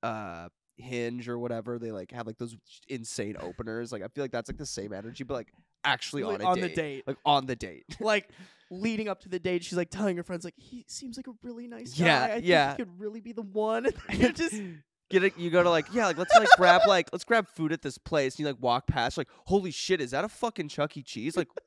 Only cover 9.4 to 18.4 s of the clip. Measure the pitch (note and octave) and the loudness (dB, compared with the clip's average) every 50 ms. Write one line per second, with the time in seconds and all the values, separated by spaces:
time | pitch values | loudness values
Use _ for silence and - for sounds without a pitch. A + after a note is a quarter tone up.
9.4 | E3+ F#3 F3+ F3 E3+ - F3+ F3 F3 E3 - F#3+ G#3+ G3+ F3+ F3 F3 - F#3 E3+ | -2 -2 -2 -2 -2 -2 -4 -4 -4 -4 -4 -2 -2 -2 -2 -2 -6 -8 -10 -10
10.4 | F3+ - - _ - - - B3 A#3 _ - - C#4+ C4 A3+ C4 C4 C4 A#3+ G#3+ | -10 -12 -16 _ -20 -18 -18 -18 -16 _ -16 -14 -12 -12 -12 -12 -14 -14 -16 -16
11.4 | - A#3+ A#3+ A3+ A#3+ B3 A#3 - - - B2+ C#3+ E3+ E3+ D3+ C3+ B2+ A#2+ G#2+ A#2+ | -14 -14 -14 -12 -14 -14 -14 -14 -14 -12 -2 2 4 6 6 6 4 2 0 -2
12.4 | C#3 F3 F3 D#3+ C#3+ C#3 C#3+ - B3 F#3 F3 F3 G#3 G#3 G#3+ A3+ G3 A3+ A#3 G3+ | 2 4 6 6 6 4 0 -4 -8 -8 -8 -12 -12 -10 -10 -10 -14 -12 -12 -12
13.4 | A3 G3 F#3+ G#3+ G#3+ A3 A3 A3+ A#3+ C4+ - - - - G3+ G3 - E4 D#4+ - | -12 -8 -4 -2 -2 0 0 0 -2 -2 -4 -4 -8 -6 0 4 4 2 4 0
14.4 | E4 A3 G#3 G#3+ G3+ F#3 E3 D#3 _ _ _ _ _ _ F3+ F#3+ F3+ G3 G3 F3 | -4 -4 -4 -6 -8 -10 -12 -16 _ _ _ _ _ _ 2 4 4 4 0 0
15.4 | F3 E3+ D#3+ F3+ F3 F3 E3+ D#3+ D3 - F3+ A#3+ A3 G3 E3 D3 F3+ - - - | -4 2 4 4 6 6 4 2 2 0 -2 0 0 2 0 0 2 8 8 8
16.4 | A3 - - - F3+ F3 F3 F3+ - - G3 F3+ E3 - - F3 - - A#3 A3+ | 12 12 10 10 12 8 8 8 8 6 6 6 4 0 -6 -10 0 2 2 2
17.4 | G3+ - _ - D#3+ D3+ D#3+ D#3+ - C#3+ B2 - _ - E3 D#3 C#3 C3 - - | 2 0 _ -4 -2 -2 -2 -2 -4 -8 -8 -8 _ -2 0 0 0 0 -2 -4